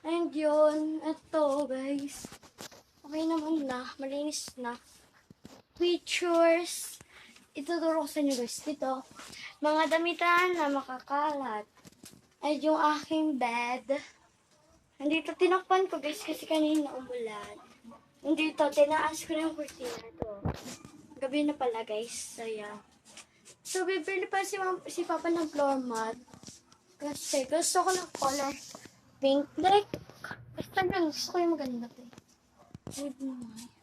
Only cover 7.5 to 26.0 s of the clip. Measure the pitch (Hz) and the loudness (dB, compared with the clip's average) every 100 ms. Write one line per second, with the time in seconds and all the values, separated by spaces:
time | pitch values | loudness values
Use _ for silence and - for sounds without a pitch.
7.5 | - 285 339 320 320 294 311 285 254 240 | -12 -4 0 2 2 0 0 0 0 -2
8.5 | - - 294 262 262 - - - - - | -6 -6 -4 -4 -4 -8 -18 -18 -16 -16
9.5 | - 302 311 320 320 339 339 349 349 359 | -2 2 4 4 4 2 2 4 4 4
10.5 | 349 294 277 262 254 - 285 302 285 262 | 2 2 0 -4 -12 -4 0 0 0 -4
11.5 | 214 214 _ - _ - - _ _ 285 | -6 -10 _ -20 _ -20 -20 _ _ 0
12.5 | 302 294 311 302 302 - 320 311 269 240 | 2 4 4 4 2 0 0 0 0 0
13.5 | 233 240 254 254 285 - - _ _ _ | 0 -2 -4 -2 -4 -4 -20 _ _ _
14.5 | _ _ _ _ _ 277 320 311 311 370 | _ _ _ _ _ 0 0 0 2 4
15.5 | 370 370 381 381 320 294 302 - 311 - | 4 4 4 4 0 -4 -6 -6 -8 0
16.5 | 320 302 311 285 262 254 247 226 208 202 | 2 4 2 0 -6 -8 -6 -6 -8 -12
17.5 | 208 - - - - _ _ 277 302 311 | -16 -20 -20 -20 -20 _ _ 0 2 2
18.5 | - 294 294 285 311 311 320 - 311 320 | 2 2 6 6 6 0 -4 -4 -2 -2
19.5 | 311 285 - 247 466 226 - - 605 587 | -4 -10 -8 -8 -8 -12 -10 -10 -6 -6
20.5 | - - - - - - - 262 285 294 | -6 -10 -16 -18 -20 -20 -8 -2 2 2
21.5 | 294 254 226 226 214 233 - - - 226 | 0 -2 -2 -4 -6 -6 -10 -12 -10 -8
22.5 | 214 208 208 - _ - - - _ - | -8 -10 -14 -18 _ -20 -20 -20 _ -20
23.5 | - - 370 359 381 311 381 427 392 381 | -20 -6 -2 0 0 0 -2 0 -2 -2
24.5 | 392 370 370 - - 339 330 330 339 311 | -2 -2 -2 -6 -6 -2 -2 0 0 0
25.5 | 294 277 269 247 226 | 2 2 2 -2 -4